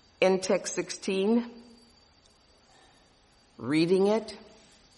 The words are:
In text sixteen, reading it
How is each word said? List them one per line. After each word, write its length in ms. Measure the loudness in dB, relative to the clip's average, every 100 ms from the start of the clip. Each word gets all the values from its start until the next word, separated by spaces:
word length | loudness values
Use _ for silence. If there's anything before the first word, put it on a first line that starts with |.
| _ 0
In 180 | 2 2
text 380 | 0 -2 -2 -8
sixteen, 720 | -10 -8 -6 -2 0 0 -2 -12 -20 -20 _ _ _ _ _ _ _ _ _ _ _ _ _ _ _ _ _ -12
reading 480 | -2 0 4 4 4
it 320 | 2 -2 -16 -20 -20 _ _ _